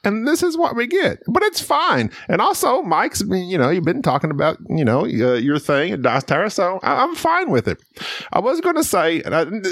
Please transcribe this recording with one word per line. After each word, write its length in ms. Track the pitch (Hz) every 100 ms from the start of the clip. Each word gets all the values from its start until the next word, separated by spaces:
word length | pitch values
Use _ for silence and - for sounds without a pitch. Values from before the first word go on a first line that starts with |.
And 240 | 208 214 240
this 140 | 330
is 160 | 349 320
what 180 | 339 233
we 120 | 233
get. 340 | 381 330 - -
But 160 | 285
it's 180 | 415 427
fine. 480 | - 294 349 156 110 - -
And 140 | 170
also, 400 | 285 370 - 262
Mike's, 400 | 240 160 220 - 208
you 300 | 185 180 180
know, 100 | 127
you've 140 | 180 160
been 160 | 247
talking 300 | 170 135 160
about, 260 | 143 147 170 -
you 140 | 160
know, 180 | 127 123
uh, 340 | 214 110 123 123
your 240 | 131 147
thing 320 | 143 139 170
at 80 | 185
Dice 220 | 131 139
Tower, 260 | - 151 208
so 300 | 208 180 185
I, 220 | 233 240
I'm 100 | 269
fine 380 | 320 330 339 359
with 160 | 135 -
it. 100 | - _ - - - -
I 60 | -
was 200 | 214 330
gonna 220 | 349 330
say, 380 | - 190 165 165
and 140 | - 156
I, 100 | 156 214 190